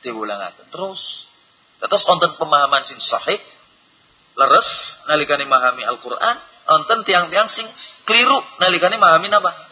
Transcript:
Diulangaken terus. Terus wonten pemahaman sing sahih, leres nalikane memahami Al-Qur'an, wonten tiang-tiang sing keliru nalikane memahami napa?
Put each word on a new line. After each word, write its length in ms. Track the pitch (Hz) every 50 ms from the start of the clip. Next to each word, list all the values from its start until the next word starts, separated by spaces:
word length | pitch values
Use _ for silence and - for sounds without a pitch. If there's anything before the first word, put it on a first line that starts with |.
| -
Diulangaken 640 | 127 117 110 110 107 104 101 98 87 - - - _
terus. 640 | - - 185 196 190 190 - - - - - - - _ _ _ _ _ _ _ _ _
Terus 220 | - - 202 202 -
wonten 320 | - 180 170 170 165 - -
pemahaman 480 | 160 156 151 143 143 135 139 135 135
sing 160 | - 131 117
sahih, 400 | - - 120 104 - - 190 208 - - - _ _ _ _ _ _ _ _ _ _ _ _ _ _ _ _ -
leres 320 | 135 131 139 165 - - - - - - - - - -
nalikane 400 | 151 151 147 143 147 143 143 139
memahami 320 | 135 127 123 127 123 127 113
Al-Qur'an, 540 | 110 123 117 - 123 117 - - 226 240 - - - _ _ _ -
wonten 320 | 156 156 - - 226 233 208
tiang-tiang 460 | - 190 175 175 160 170 196 220 214
sing 160 | - - 226 - - - - - - - _
keliru 320 | - 220 233 240 262 277 262 - - - -
nalikane 400 | 180 185 180 170 165 185 214 220
memahami 260 | 202 175 165 165 180 208 208
napa? 180 | 208 196 180 170 - - -